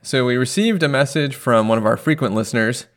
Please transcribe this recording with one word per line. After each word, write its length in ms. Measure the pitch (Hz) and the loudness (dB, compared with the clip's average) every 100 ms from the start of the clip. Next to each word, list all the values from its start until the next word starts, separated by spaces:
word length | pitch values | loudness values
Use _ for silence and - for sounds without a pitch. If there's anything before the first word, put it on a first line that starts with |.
So 240 | - 135 123 | -4 -2 0
we 120 | 123 | 0
received 440 | 127 - 220 208 | 0 0 0 2
a 60 | 156 | 0
message 480 | 139 139 160 143 135 | 0 0 0 -4 -4
from 320 | - 113 110 | 2 2 4
one 100 | 113 | 2
of 80 | 107 | 2
our 120 | 113 | 0
frequent 360 | - 156 127 | 0 0 0
listeners. 520 | 107 110 120 110 127 - | -2 -2 -2 -2 -2 -10